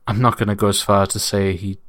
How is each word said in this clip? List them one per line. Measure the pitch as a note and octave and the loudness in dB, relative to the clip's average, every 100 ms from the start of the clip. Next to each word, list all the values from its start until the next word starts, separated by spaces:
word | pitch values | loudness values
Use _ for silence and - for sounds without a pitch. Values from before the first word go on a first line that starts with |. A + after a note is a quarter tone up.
| - | -4
I'm | G#2+ | 2
not | B2 - | 2 2
gonna | G#2+ | -2
go | G2+ G2+ | 0 0
as | G2 | 0
far | - G2+ G2 | 2 2 2
to | G#2 | -2
say | - G2+ G2 F#2 | -2 0 0 -2
he, | G2 G2 | -6 -10